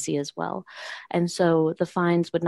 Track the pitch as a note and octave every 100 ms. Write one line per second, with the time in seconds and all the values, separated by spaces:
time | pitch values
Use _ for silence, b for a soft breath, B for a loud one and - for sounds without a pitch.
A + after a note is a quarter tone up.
0 | - D3 C#3+ - E3 - - B B B
1 | B F3+ F3 - F3 E3 D#3+ F3+ F3 -
2 | F3 E3+ E3+ E3+